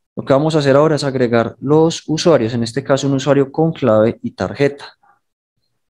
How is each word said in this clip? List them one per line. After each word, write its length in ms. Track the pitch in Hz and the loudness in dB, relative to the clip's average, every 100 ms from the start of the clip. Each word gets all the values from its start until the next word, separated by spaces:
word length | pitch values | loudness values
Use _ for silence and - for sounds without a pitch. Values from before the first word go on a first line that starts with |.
| _ - | _ -8
Lo 80 | |
que 100 | - | 0
vamos 220 | 135 156 156 | 0 2 0
a 40 | |
hacer 160 | 139 135 | 2 4
ahora 200 | 156 143 | 2 0
es 80 | |
agregar 520 | 143 131 120 117 113 - | -2 -2 0 0 -2 -6
los 440 | 127 151 165 165 - | 0 2 2 -2 -6
usuarios, 460 | 151 175 143 110 | -2 2 2 2
en 100 | 120 | -4
este 200 | 113 135 | -6 -6
caso 240 | 113 135 139 | -2 -2 0
un 60 | |
usuario 380 | 135 147 139 139 | -2 0 0 0
con 200 | - 165 | -2 -2
clave 480 | 160 127 107 113 - | 0 0 2 2 -2
y 100 | 113 | -8
tarjeta. 600 | - 98 - 143 143 - _ _ _ _ _ _ _ _ _ _ | -8 -8 -2 -2 -2 -16 _ _ _ _ _ _ _ _ _ _